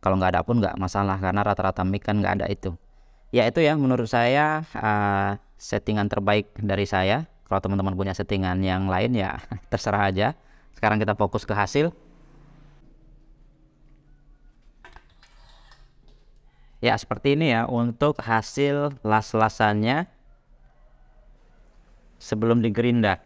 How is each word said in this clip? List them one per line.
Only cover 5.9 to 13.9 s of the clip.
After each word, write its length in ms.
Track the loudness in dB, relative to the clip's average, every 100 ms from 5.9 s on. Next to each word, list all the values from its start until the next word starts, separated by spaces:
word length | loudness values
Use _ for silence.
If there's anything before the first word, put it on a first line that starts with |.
| -2 0
terbaik 400 | -2 0 0 0 -8
dari 320 | -4 -2 0
saya. 400 | 0 2 0 -2 -16 _
Kalau 120 | -2
teman-teman 320 | 0 -2 -2 -2
punya 180 | -4 -4
settingan 440 | -4 -2 -2 -2
yang 240 | 0 0 0
lain 280 | 0 0 0
ya 240 | -2 -6 -10
<laughs> 200 | -14 -8
terserah 400 | -6 -2 0 0
aja. 240 | 2 -2 -2 -16 -20 -20 -4
Sekarang 240 | 0 0
kita 160 | 0 0
fokus 260 | 0 -2
ke 80 | -4
hasil. 400 | -2 0 0 0 -2 -20 -20 -20 -20 -20 -20 -20 -20 -20 -20 -20 -20 -20 -20 -20 _ _ _ -20